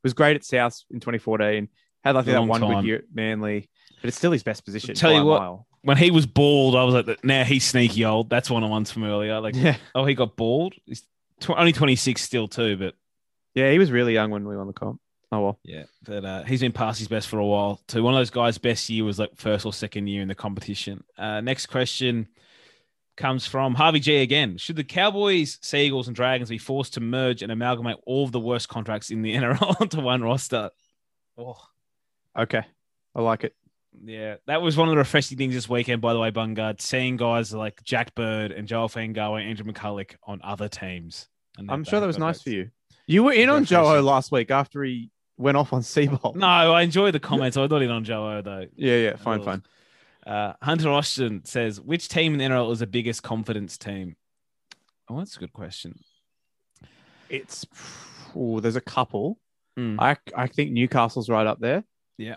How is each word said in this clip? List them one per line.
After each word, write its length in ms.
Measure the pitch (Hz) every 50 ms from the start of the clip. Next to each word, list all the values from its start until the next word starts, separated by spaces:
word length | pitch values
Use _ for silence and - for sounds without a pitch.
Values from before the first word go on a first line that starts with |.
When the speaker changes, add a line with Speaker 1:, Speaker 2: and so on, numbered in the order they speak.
| -
Speaker 1:
was 100 | 131 120
great 220 | - 151 147 151
at 80 | 143 -
South 340 | - 135 123 120 120 - - _ _
in 80 | - 117
twenty 200 | - 123 117 110
fourteen. 500 | - 113 110 107 107 107 107 107 104 104 _ _ _ _ _ _ _
Had, 120 | 143 135
like, 120 | 131 123
Speaker 2:
A 40 | 131
Speaker 1:
that 80 | 127 123
Speaker 2:
long 80 | 117
Speaker 1:
one 140 | 110 113 117
Speaker 2:
time. 120 | - 104 101 98
Speaker 1:
good 40 | 104
year 100 | 113 110
at 60 | 113 - _ 151
Manly, 560 | 120 110 110 110 107 107 104 104 104 98 _ _ _ _ _ _ _
but 60 | -
it's 100 | 120 -
still 140 | - - 175
his 120 | 170 120 -
best 200 | 113 107 - _
position 300 | - 98 107 - 117 104
Speaker 2:
Tell 160 | - 170 160
Speaker 1:
by 40 | 156
Speaker 2:
you 40 | 151 143
Speaker 1:
a 20 |
Speaker 2:
what, 140 | 151 156 113
Speaker 1:
mile. 260 | 95 90 90 95 - _ _ _
Speaker 2:
when 160 | - 135 139
he 140 | 135 170 180
was 140 | 175 160 147
bald, 500 | 117 - 139 147 143 147 139 135 131 127
I 80 | 127 127
was 100 | 127 127
like, 300 | 123 - 113 110 - -
"Now 200 | 131 135 135 127
he's 220 | 120 139 131 127
sneaky 400 | - - 127 120 117 98 110 113
old." 240 | 110 110 113 113 113
That's 200 | 120 123 123 -
one 120 | 123 117 110
of 40 | 107
the 20 |
ones 200 | 107 107 107 -
from 120 | - 113 110
earlier. 380 | 104 104 104 104 107 110 110
Like, 140 | 110 110 117
Speaker 1:
Yeah. 220 | 127 135 165 135 - - - _
Speaker 2:
oh, 100 | 127 135
he 80 | 143 139
got 220 | 120 123 110 _
bald. 360 | - 113 113 120 147 170 190 - _ _
He's 180 | - 123 - _ _ _ _ _ _ _ _
tw-, 80 | - - 170
only 160 | - 170 170 156
twenty-six 480 | - 151 139 131 120 - 135 117 -
still 260 | - - - 120 110
too, 300 | 104 - - 117 110 101
but 160 | 92 95 90 - _ _ _ _ _ _ _ _ _ _ _ _
Speaker 1:
Yeah, 160 | 127 135 135
he 80 | 147 180
was 100 | 196 156
really 220 | 123 120 123 120 113
young 160 | 110 107 107
when 160 | 104 104 101
we 80 | 104 101
won 120 | 98 98
the 60 | 101 101
comp. 280 | - - 104 131 - _ _ _ _ _ _
Oh, 100 | 113 107
well. 180 | 101 101 104 _ _
Speaker 2:
Yeah, 200 | - 80 78 73 _ _ _ -
but, 200 | - 104 101 95
uh, 200 | 95 95 92 78
he's 180 | 117 131 123
been 100 | 127 123
past 280 | - - 117 110 110 113
his 100 | 110 98
best 180 | 113 110 -
for 120 | - - 107
a 60 | 104
while 360 | 104 104 101 101 101 101 - _
too. 140 | - - 117 110
One 100 | - 135
of 60 | 131
those 100 | 123 110
guys' 280 | - 123 117 117 107
best 320 | 90 - 123 113 110 - -
year 140 | 113 110 110
was, 160 | 107 98 98
like, 160 | 107 - _
first 300 | - - 113 107 101 -
or 80 | 107 98
second 340 | - 110 104 - 104 101
year 140 | 101 101 101
in 80 | 98 95
the 60 | 98
competition. 680 | - - 104 98 95 - - 101 - - 101 101 - - _ _
Uh, 240 | - 98 110 104 107
next 240 | 113 127 131 - -
question 640 | - - 127 127 - - - 131 127 120 117 110 _ _ _ _ _ _ _ _ _ _ _ _ _ _ _ _ _ _
comes 280 | - - 135 131 127 -
from 280 | - - 135 135 131 123
Harvey 240 | 123 151 165 156 147
G 180 | 123 147 151
again. 380 | 143 131 113 139 151 143 107 87
Should 200 | 90 - - 165
the 80 | 156 143
Cowboys, 720 | - - 180 190 214 196 202 208 202 190 175 151 135 - -
Sea 260 | - - - 143 143
Eagles, 200 | 143 135 131 123
and 80 | 123 117
Dragons 320 | 117 123 127 131 127 123 107
be 80 | 117 110
forced 340 | - - 135 139 135 - -
to 80 | -
merge 400 | 117 113 123 131 131 127 123 113
and 100 | 95 107
amalgamate 460 | 113 113 120 123 127 113 117 120 110 - _
all 180 | - 127 139 143
of 80 | 127
the 80 | 117 123
worst 300 | 110 120 123 117 - -
contracts 400 | - 117 107 113 107 107 - -
in 120 | 113 110 110
the 100 | 110 107
<laughs> 20 |
N 80 | 131 131
R 140 | 120 131 -
L 160 | 208 190 185 -
onto 180 | 226 180 - 156
one 220 | 131 123 127 127
roster? 480 | 117 113 127 135 - - 131 117 104 90 _ _ _ _ _ _ _ _ _ _ _ _ _
Oh. 200 | 120 120 127 117 - _ _ _ _ _ _ _ _ _ _ _ _ _ _ _
Speaker 1:
Okay. 240 | - 113 - - 110 110 _ _ _ _ _ _ _ _ _ _
I 60 | 120
like 220 | 113 113 113 110 -
it. 120 | 110 _ _ _ _ _ _ _ _ _ - 104
Speaker 2:
Yeah, 300 | 110 110 110 110 107 104 - _
that 160 | - 147 160
was 160 | 175 165 147
one 100 | 156 165
of 40 | 165
the 60 | 156 147
refreshing 400 | 139 - - 151 139 - 135 127
things 160 | 135 131 127
this 120 | 127 113
weekend, 340 | - 123 120 120 127 120 117 110
by 100 | 117 117
the 60 | 117
way, 100 | 113 113
Bungard, 500 | 104 113 113 110 110 110 110 110 107 -
seeing 380 | - - - 131 127 127 127
guys 340 | 117 120 117 117 117 113 101
like 320 | 107 110 110 107 - _ _
Jack 300 | - 127 113 120 123 _
Bird 380 | - 117 110 110 107 107 104
and 160 | 82 101 107
Joel 200 | 104 117 113 117 113
Fangawa 520 | - 117 113 110 107 110 107 107 107 107
and 80 | 101 107
Andrew 160 | 117 101 107 107 104
McCulloch 420 | - - 104 101 101 98 - - _ _
on 160 | - 104 92 -
other 240 | 98 101 95 104 104
teams. 580 | - - 95 92 92 87 85 82 - - - _ _ _ _ _ _
And 120 | - 98 101
Speaker 1:
I'm 100 | 127 147 156
Speaker 2:
they 60 | -
Speaker 1:
sure 100 | 208 208
that 40 | 208
Speaker 2:
had 40 |
Speaker 1:
was 120 | 185 160 -
nice 240 | 156 165 160 - -
for 80 | 135
Speaker 2:
contracts. 200 | 110 95 92 110 _ _ _ _ _ _ _
Speaker 1:
you. 80 | - 156
You 80 | 196 240
were 80 | 277 262
in 160 | 220 240 254
on 120 | 294 302
Speaker 2:
Refreshing. 160 | 277 - 180 175 160
Speaker 1:
Joho 180 | 151 156 147 139
last 280 | 139 139 135 - -
week 200 | 147 127 117 -
after 320 | 135 139 139 - - 143 139
he 260 | 131 127 120 117 110 _ _ _ _ _
went 200 | - 123 139 139
off 160 | 143 147 - 135
on 80 | 127
Seabold. 540 | 117 - - 151 143 139 139 - - 117 -
Speaker 2:
No, 100 | 180 196
I 360 | 180 175 170 165 165 165 170 175
enjoy 260 | 175 147 185 202 202
the 100 | 165 147
comments. 380 | - - 143 131 135 127 -
I'm 120 | 139 135 143
not 120 | 156 147
in 80 | 135 120
on 140 | 117 113 110
Joho, 380 | 107 117 107 107 107 107 104 95
though. 220 | 104 98 95 92 - _
Speaker 1:
Yeah, 220 | - 139 127 120
yeah, 180 | 120 113 107 -
fine, 240 | - - 120 110 104
Speaker 2:
Ugh. 60 | 101
Speaker 1:
fine. 180 | 101 98 98 - _ _ _ _ _ _ _ _ _ _ _ _
Speaker 2:
Uh, 260 | - 104 104 104 101 - _
Hunter 280 | - 143 160 165 160 151
Austin 520 | 143 143 147 - - 139 127 113 107 92 -
says, 340 | - - 123 117 110 101 92
"Which 260 | - 120 165 170 - -
team 240 | - 170 165 160 151
in 40 | 139
the 60 | 135
N 60 | 135
R 60 | 131
L 140 | 127 120 110
is 80 | 120 110
the 60 | 120
biggest 360 | 98 98 120 113 120 113 - -
confidence 540 | - 113 113 107 - 110 104 101 90 - -
team?" 360 | - 104 101 95 92 87 80 _ _ _ _ _ _ _ _ _ _ _ - _ _ _ _ _ _ _
Oh, 80 | 117
that's 200 | 147 190 202 -
a 20 | -
good 140 | 92 - _
question. 440 | - 95 80 90 - - 85 - - _ _ _ _ _ _ _ _ _ _ _ _ _ _ _ _ - _ _ _ _ _ _ _ _ _
Speaker 1:
It's, 360 | 131 139 - _ - - - _ _ - - - - - - - - - - - -
ooh, 260 | - 127 117 113 110
there's 140 | 107 117 113
a 60 | 127
couple. 560 | - - - 131 123 _ - 101 117 160 226 _ _ _ _ _ _ _ _
Speaker 2:
Mm. 200 | 127 123 113 107 107
Speaker 1:
I, 180 | - 131 147 - _ - -
I 120 | 123 127
think 240 | 127 - - 147 147
Newcastle's 580 | 127 120 123 123 - 131 117 113 - 131 110 120
right 160 | 117 110 110
up 140 | 107 - -
there. 240 | 113 120 143 196 220 _ _ _ _ _ _
Speaker 2:
Yeah. 180 | - 110 110 120